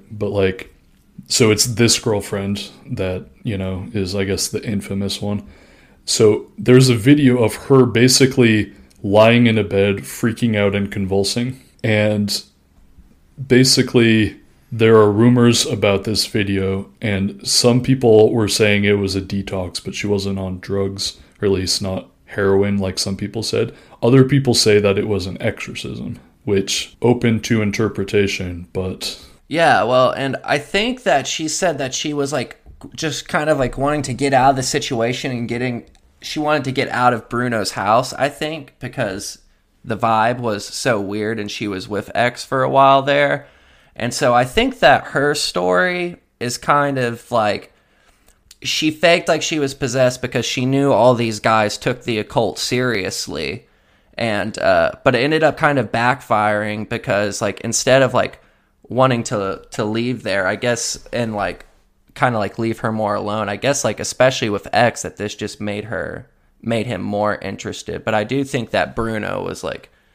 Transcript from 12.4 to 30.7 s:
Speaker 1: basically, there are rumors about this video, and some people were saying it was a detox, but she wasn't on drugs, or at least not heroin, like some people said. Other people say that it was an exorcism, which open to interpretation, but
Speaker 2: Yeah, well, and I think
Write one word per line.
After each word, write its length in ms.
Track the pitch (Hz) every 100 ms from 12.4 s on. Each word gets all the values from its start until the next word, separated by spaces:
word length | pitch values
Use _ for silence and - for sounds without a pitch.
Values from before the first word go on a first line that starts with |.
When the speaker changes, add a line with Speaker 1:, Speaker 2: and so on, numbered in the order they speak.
| - _ _ _ _ _ - _ _ - 135
Speaker 1:
basically, 920 | 123 135 - 123 127 117 110 104 - _ _ -
there 240 | 113 113 110
are 140 | 104
rumors 540 | 104 120 123 120 113 -
about 380 | 113 104 98
this 220 | 113 101 -
video, 640 | 113 101 98 95 98 101 -
and 440 | 107 98 98 - -
some 340 | - 123 123
people 500 | 131 131 123 110 110
were 160 | 123 104
saying 360 | - 107 104
it 100 | 104
was 220 | 101 98 95
a 60 |
detox, 600 | 87 98 95 95 90 -
but 120 | - 95
she 120 | 101
wasn't 320 | 101 98 98
on 200 | 92 92
drugs, 580 | - 98 98 98 - - - -
or 40 | 104
at 40 |
least 300 | 92 92 -
not 280 | 95 92 - _ -
heroin, 520 | - 98 98 101 101
like 220 | 95 90
some 160 | - 95
people 280 | 104 113
said. 300 | 107 110 113 - - -
Other 200 | - 135
people 300 | 131 143 135
say 260 | 120 110 104
that 180 | 101 98
it 100 | 107
was 180 | 98 92
an 160 | 87
exorcism, 800 | 110 - - - - - - - _ _
which 520 | - 98 98 - - -
open 380 | 120 120 120 110
to 200 | - 113
interpretation, 1080 | 104 101 110 101 98 104 98 - 92 87 90
but 500 | 95 92 - - - - _ -
Speaker 2:
Yeah, 360 | 156 160 110
well, 280 | 110 156 127
and 240 | - 135 -
I 140 | - 143
think 460 | -